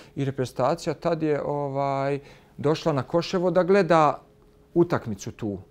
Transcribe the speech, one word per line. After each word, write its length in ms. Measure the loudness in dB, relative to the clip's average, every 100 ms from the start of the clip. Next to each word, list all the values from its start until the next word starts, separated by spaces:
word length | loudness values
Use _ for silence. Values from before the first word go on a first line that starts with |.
| -12 -6
i 100 | -4
reprezentacija 680 | -4 -4 -2 -2 -2 -4
tad 300 | -4 -4 -2
je, 180 | -2 -2
ovaj, 800 | -2 -4 -4 -4 -2 -2 -2 -4 -8 -20 _ -4
došla 360 | -2 0 0
na 100 | -2
Koševo 480 | 0 -2 0 0 2
da 120 | 2
gleda 580 | 4 4 6 6 4 2 -8 _ _ _ _
utakmicu 580 | 2 2 0 -2 -10 -10
tu 260 | -8 -8 -8 -12